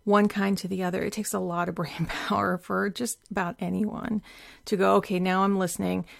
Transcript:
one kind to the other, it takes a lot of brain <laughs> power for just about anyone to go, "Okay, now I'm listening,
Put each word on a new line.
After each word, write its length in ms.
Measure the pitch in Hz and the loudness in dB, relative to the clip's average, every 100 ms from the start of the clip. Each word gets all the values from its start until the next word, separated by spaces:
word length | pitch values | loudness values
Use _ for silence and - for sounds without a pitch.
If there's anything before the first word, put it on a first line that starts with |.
one 240 | 214 202 208 | 4 6 6
kind 280 | 208 196 196 | 4 0 0
to 80 | 180 | -2
the 140 | 185 | -4
other, 200 | 185 185 | -2 -2
it 100 | 208 | -4
takes 220 | 214 208 | -4 -4
a 40 | 196 | -4
lot 300 | 185 170 175 | -2 -2 -2
of 60 | |
brain 320 | 170 160 - 160 | -2 -4 -4 -4
<laughs> 200 | - - | -4 -2
power 320 | 202 196 180 | 0 0 -2
for 300 | - 190 202 | -2 -2 -2
just 280 | 190 240 - - | -2 -6 -6 -6
about 260 | 202 175 - | -4 -4 -4
anyone 640 | 180 185 214 - - 214 - - - - | -4 -2 -2 -4 -4 -4 -6 -20 -20 -14
to 120 | - 190 | -4 2
go, 180 | 190 196 | 4 4
"Okay, 240 | 190 180 | 4 0
now 220 | 185 185 | 2 2
I'm 140 | 196 196 | 2 2
listening, 480 | 180 - 185 185 170 | 0 -2 -2 -2 -6